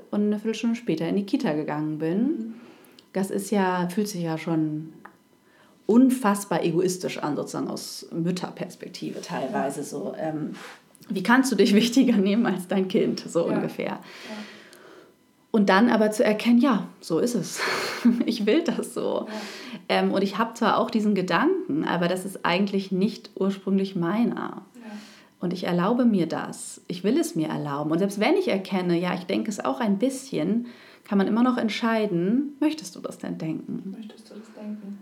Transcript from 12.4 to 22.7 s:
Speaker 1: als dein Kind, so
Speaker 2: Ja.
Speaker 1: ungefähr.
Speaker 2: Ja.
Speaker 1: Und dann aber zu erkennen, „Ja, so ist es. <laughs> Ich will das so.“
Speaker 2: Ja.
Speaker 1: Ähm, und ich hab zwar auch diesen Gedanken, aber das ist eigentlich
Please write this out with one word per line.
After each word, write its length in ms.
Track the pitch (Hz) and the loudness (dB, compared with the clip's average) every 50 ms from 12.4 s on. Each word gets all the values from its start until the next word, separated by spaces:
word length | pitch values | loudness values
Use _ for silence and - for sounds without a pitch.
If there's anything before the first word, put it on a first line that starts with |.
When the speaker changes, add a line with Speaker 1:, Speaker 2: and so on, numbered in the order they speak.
| - | 2
Speaker 1:
als 220 | - 185 180 - - | 2 0 -2 -4 -2
dein 180 | 208 190 190 | 0 0 0
Kind, 320 | 185 - - - - - - | 2 2 2 2 2 0 -4
so 280 | - - - 170 165 - | -6 -2 -2 0 0 2
Speaker 2:
Ja. 60 | - | 0
Speaker 1:
ungefähr. 320 | - - - - - - | -2 -2 -4 -4 -6 -6
Speaker 2:
Ja. 120 | - - - - - - - - - 214 214 208 - - - - - - - - - - - - - _ _ _ _ _ _ _ _ | -6 -6 -8 -10 -16 -18 -16 -14 -14 -12 -12 -14 -14 -18 -20 -20 -20 -20 -20 -20 -20 -20 -20 -20 -20 _ _ _ _ _ _ _ _
Speaker 1:
Und 180 | - 220 196 196 | 2 4 6 6
dann 200 | 190 196 240 240 | 6 6 6 6
aber 200 | 226 214 214 214 | 6 4 4 4
zu 120 | 208 - 226 | 4 4 4
erkennen, 340 | 214 208 208 - 233 240 240 | 4 2 2 4 6 6 6
„Ja, 280 | 285 285 226 185 - - - - | 6 6 4 2 0 -6 -12 -14
so 200 | - - 165 151 | -6 -2 0 0
ist 160 | - 240 233 | 2 2 0
es. 240 | 190 - - - - - - - - - - - - - | -2 -4 -4 -6 -4 -4 -2 -2 -4 -4 -6 -4 2 2
<laughs> 220 | 233 - 240 - | 4 4 4 2
Ich 200 | - - - 202 | 0 -2 0 2
will 180 | 214 240 330 330 | 4 4 4 2
das 300 | 247 190 - - - - | 2 0 -2 -4 -6 -4
so.“ 320 | - - 101 - - - | -4 -2 -2 -2 -2 -4
Speaker 2:
Ja. 60 | 220 214 214 208 202 - - - - 220 180 - | -6 -8 -10 -10 -10 -12 -14 -14 -14 -14 -10 -2
Speaker 1:
Ähm, 240 | - 190 190 190 190 | 0 2 2 2 2
und 120 | 190 196 202 | 2 2 0
ich 140 | 196 - | 0 0
hab 200 | - 233 226 - | -2 -2 -2 -2
zwar 200 | - 226 190 - | 0 2 2 4
auch 120 | - 240 240 | 2 2 2
diesen 240 | - 220 208 208 208 | 0 0 2 2 2
Gedanken, 720 | 185 180 180 170 185 247 339 381 349 - - 139 156 - | 2 2 2 2 4 4 4 2 0 0 -2 -2 -2 0
aber 220 | - - 175 175 | 0 0 2 2
das 180 | 170 185 190 - | 0 0 -2 -4
ist 180 | 196 - - - | -8 -8 -4 0
eigentlich 460 | 170 175 185 202 190 | 0 2 2 2 2